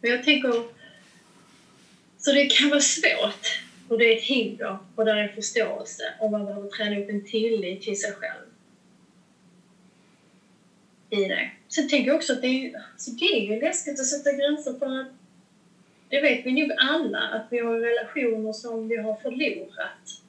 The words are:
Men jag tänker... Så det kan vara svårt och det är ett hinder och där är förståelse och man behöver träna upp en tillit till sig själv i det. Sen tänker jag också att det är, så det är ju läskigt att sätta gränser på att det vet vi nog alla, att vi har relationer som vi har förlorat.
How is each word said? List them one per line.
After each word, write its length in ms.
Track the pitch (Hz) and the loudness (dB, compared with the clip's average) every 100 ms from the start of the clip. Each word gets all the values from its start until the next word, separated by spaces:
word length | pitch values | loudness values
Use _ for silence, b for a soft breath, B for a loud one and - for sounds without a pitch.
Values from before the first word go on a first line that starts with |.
Men 100 | 233 | 2
jag 140 | 247 | 2
tänker... 280 | 269 285 254 233 233 - B B B B - - - - - - - - _ _ | 4 4 4 0 -2 -14 B B B B -20 -20 -20 -20 -20 -20 -20 -20 _ _
Så 140 | - | 4
det 140 | 277 285 | 6 6
kan 220 | - 285 | 4 4
vara 100 | 285 | 4
svårt 800 | - - 330 - 214 - - - - - - | 2 2 0 2 -2 -2 -4 -4 -8 -20 -2
och 100 | 226 | 4
det 60 | 226 | 6
är 40 | 226 | 4
ett 60 | |
hinder 560 | - 262 202 - - 196 - | 2 0 0 -4 -6 -8 -10
och 100 | - | 0
där 120 | 220 214 | 2 2
är 120 | 208 | 0
förståelse 720 | 208 208 - 214 - - - - - | -4 -4 -2 -2 -2 -10 -10 -10 -2
och 100 | 220 | -2
man 160 | 208 202 | -2 -4
behöver 220 | 202 202 | -8 -10
träna 280 | - 208 208 | -6 -2 -2
upp 120 | 202 | -2
en 140 | 202 | -6
tillit 580 | 196 226 226 220 180 190 | -2 -2 0 0 -2 -6
till 180 | - 196 | -6 -4
sig 120 | 214 | -4
själv 340 | - - - - - _ _ _ _ _ _ _ _ _ _ _ _ - _ _ _ _ _ _ _ _ _ _ _ _ | -6 -10 -10 -16 -20 _ _ _ _ _ _ _ _ _ _ _ _ -20 _ _ _ _ _ _ _ _ _ _ _ _
i 180 | 202 196 | 0 0
det. 220 | - - - _ | 0 -4 -8 _
Sen 200 | - 302 | -2 2
tänker 180 | 285 254 | 2 4
jag 60 | 311 | 2
också 160 | - | 2
att 100 | 247 | 0
det 40 | 254 262 269 | 0 0 -2
är, 160 | - - - | -10 -16 -14
så 140 | - | -12
det 140 | 233 | 0
är 300 | 359 277 202 | 2 2 0
ju 60 | 214 | 0
läskigt 400 | 302 359 - 269 | 0 -2 -4 -4
att 60 | 262 | -2
sätta 260 | 285 285 | 0 0
gränser 400 | 277 285 294 269 | 2 2 0 -2
på 120 | 254 | -4
att 220 | 277 262 262 - - _ _ _ _ _ _ _ _ | -4 -4 -8 -14 -20 _ _ _ _ _ _ _ _
det 120 | 277 | 2
vet 260 | 294 247 254 | 4 2 2
vi 60 | |
nog 200 | 269 302 - | 2 2 4
alla, 400 | 262 320 262 - | 4 4 0 -2
att 280 | - 226 226 | -2 -4 -4
vi 80 | 240 | -2
har 160 | 233 | 0
relationer 760 | 226 233 233 - 311 247 220 214 | 0 2 0 -2 -2 0 0 -2
som 360 | 214 240 226 220 | -6 -8 -6 -4
vi 80 | 226 | -4
har 180 | 214 214 | -2 -4
förlorat. 960 | 269 254 294 - - - - - - - | -4 -2 -2 -4 -10 -10 -10 -10 -20 -20